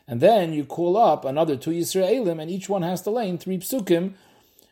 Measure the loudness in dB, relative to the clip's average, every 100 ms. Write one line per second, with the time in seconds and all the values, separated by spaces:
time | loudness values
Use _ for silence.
0 | -8 2 6 6 2 -2 -6 -4 0 4
1 | 4 4 0 0 0 0 -2 -4 -2 0
2 | 2 2 0 -4 -6 -8 -4 -2 -2 -4
3 | -4 -4 -2 -6 -6 -6 -4 -4 2 2
4 | 2 -8 _ _ _ _ _